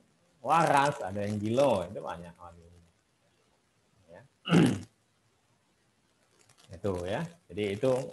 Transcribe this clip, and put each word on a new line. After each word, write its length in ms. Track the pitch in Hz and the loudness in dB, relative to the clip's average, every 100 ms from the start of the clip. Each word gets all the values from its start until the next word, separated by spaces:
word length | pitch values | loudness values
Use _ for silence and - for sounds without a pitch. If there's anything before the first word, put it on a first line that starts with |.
| _ _ _ _ | _ _ _ _
waras, 580 | 120 165 156 143 143 147 | 0 2 4 4 2 0
ada 160 | 95 101 | -6 -6
yang 160 | 101 107 | -4 -4
gilo, 460 | 104 123 143 101 87 | -2 2 4 2 -2
itu 140 | 104 | -8
banyak 340 | 76 85 85 | -10 -10 -14
waliullah. 580 | - 87 85 85 87 85 _ _ _ _ _ _ _ _ _ _ _ _ | -18 -20 -20 -20 -20 _ _ _ _ _ _ _ _ _ _ _ _ _
Ya. 140 | 87 135 _ - | -20 -20 _ 2
<clears throat> 2250 | 170 139 101 - _ _ _ _ _ _ _ _ _ _ _ _ _ _ _ _ _ - 90 | 6 6 2 -8 _ _ _ _ _ _ _ _ _ _ _ _ _ _ _ _ _ -20 -8
Itu, 260 | 104 90 90 | -4 -4 -4
ya. 160 | 117 170 - - | -4 -6 -12 -14
Jadi 320 | 95 104 101 | -4 -4 0
itu, 140 | 131 127 139 | 0 0 -2